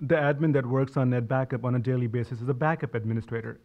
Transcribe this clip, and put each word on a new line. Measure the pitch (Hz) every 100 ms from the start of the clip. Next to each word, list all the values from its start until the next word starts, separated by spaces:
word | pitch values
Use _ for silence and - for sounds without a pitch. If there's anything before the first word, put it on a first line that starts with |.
the | 139 160
admin | 143 143 160
that | 139 123
works | 135 135 139
on | 127
NetBackup | 123 113 131 131 123
on | 123 127
a |
daily | 120 127 120
basis | 120 113 117
is | 123
a |
backup | 127 156 160 131 117
administrator, | 110 113 - 113 113 -